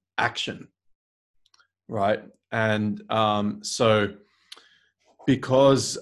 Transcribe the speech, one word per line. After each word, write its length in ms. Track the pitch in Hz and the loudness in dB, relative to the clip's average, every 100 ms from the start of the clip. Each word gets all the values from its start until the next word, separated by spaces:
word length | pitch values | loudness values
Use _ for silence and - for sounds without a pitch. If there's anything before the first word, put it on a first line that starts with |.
| _ - | _ -4
action, 520 | 117 - - - - _ _ _ _ _ _ _ _ _ _ _ _ | -4 -4 -10 -10 -18 _ _ _ _ _ _ _ _ _ _ _ _
right? 340 | 107 98 107 - _ _ | -2 -2 -2 -6 _ _
And, 500 | 117 110 107 107 104 - | -2 0 0 -2 -6 -4
um, 480 | 110 107 104 104 104 | -2 0 0 -2 -6
so 500 | - - 117 107 101 - _ _ _ - _ _ _ _ _ _ - | -10 0 2 2 0 -6 _ _ _ -20 _ _ _ _ _ _ -2
because, 720 | 131 - 131 139 135 113 - | -2 2 4 6 4 0 -8